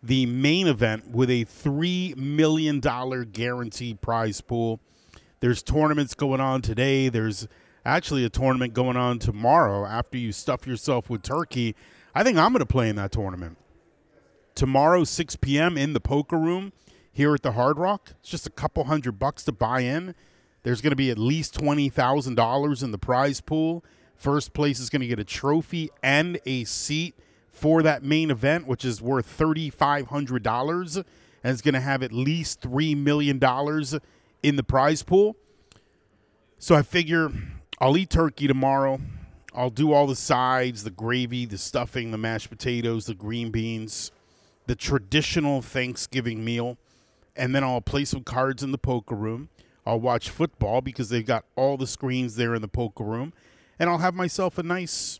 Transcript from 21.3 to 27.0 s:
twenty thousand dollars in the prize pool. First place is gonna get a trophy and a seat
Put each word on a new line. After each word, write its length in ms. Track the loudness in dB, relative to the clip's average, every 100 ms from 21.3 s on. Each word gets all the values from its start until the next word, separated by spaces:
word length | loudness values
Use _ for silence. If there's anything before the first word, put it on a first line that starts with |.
| 0 -2
twenty 380 | -2 0 2 0
thousand 460 | 2 2 2 0 2
dollars 460 | 2 2 0 0
in 80 | -4
the 60 | -6
prize 460 | 0 2 2 -2
pool. 420 | -4 -2 0 -2 -10 _ _ _
First 380 | 0 0 0
place 260 | -2 0 0
is 80 | -2
gonna 180 | -2 -2
get 120 | -4
a 60 |
trophy 680 | -4 -4 0 0 0 -6 -6 -2
and 380 | 2 2 2 -2 -4
a 180 | -4
seat 500 | -4 -6 -2 -2